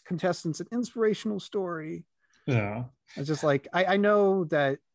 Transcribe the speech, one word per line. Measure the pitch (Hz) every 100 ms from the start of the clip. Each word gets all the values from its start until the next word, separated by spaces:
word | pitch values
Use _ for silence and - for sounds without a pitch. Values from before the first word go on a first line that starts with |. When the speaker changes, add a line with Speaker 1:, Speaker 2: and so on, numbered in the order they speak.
Speaker 1:
contestant's | - 170 185 170 170 147
an | 175
inspirational | 233 233 233 220 208 220 202
story." | - 208 185 170 156 170 - _ _ _ -
Speaker 2:
Yeah. | 120 104 107 127 _ _ -
Speaker 1:
It's | 143
just | 151
like, | 156 139 -
I, | 175
I | 185 196
know | 208 208 202 190 165
that | 156 139 139 _